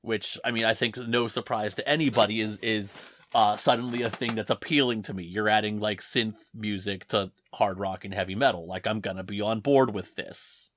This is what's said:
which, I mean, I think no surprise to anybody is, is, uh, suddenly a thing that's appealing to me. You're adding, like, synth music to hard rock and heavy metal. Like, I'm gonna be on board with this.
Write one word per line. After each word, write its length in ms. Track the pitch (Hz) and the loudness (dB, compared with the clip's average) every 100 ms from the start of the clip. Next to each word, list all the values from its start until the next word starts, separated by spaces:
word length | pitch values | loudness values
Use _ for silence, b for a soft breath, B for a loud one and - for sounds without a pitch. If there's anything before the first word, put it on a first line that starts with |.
which, 360 | - 110 - - | -2 -2 -2 -4
I 60 | 120 | -2
mean, 160 | 117 113 | 2 2
I 80 | |
think 240 | 110 127 117 | 2 0 -2
no 280 | 120 120 117 | 0 2 2
surprise 480 | 123 - 113 107 - | -2 -2 -2 -2 -4
to 120 | - | 0
anybody 520 | 151 147 117 104 110 | 2 4 4 4 4
is, 180 | 107 107 | -2 -2
is, 360 | 113 107 98 - B B B | 0 0 -2 -10 B B B
uh, 220 | 120 104 107 | 4 4 4
suddenly 460 | - 120 123 120 | 2 2 0 -2
a 80 | 120 | -4
thing 240 | - 120 | -2 -2
that's 160 | 113 104 | -2 -2
appealing 520 | 117 - 147 127 113 | -4 0 2 2 0
to 100 | 98 | -4
me. 100 | 95 | -8
You're 240 | 87 95 107 | -6 0 4
adding, 320 | 107 107 104 | 4 2 -2
like, 200 | 107 101 | -2 -4
synth 360 | - 127 110 107 _ | -2 -2 -2 -4 _
music 540 | 117 107 101 98 95 - | -6 -4 -2 -2 -4 0
to 240 | 107 95 _ _ | 0 0 _ _
hard 260 | - 104 95 | 0 0 0
rock 240 | 98 92 | -4 -4
and 80 | 101 | -6
heavy 220 | 95 92 | -4 -2
metal. 340 | 95 135 90 82 | 2 2 2 -6
Like, 180 | 92 104 | -4 -2
I'm 140 | 110 | -2
gonna 240 | 98 95 | -4 -6
be 160 | 95 101 | -6 -2
on 200 | 104 113 | -2 0
board 340 | 139 139 127 | 4 6 6
with 220 | 101 90 - | 0 -8 -10
this. 520 | - - - - - | -10 -12 -14 -16 -20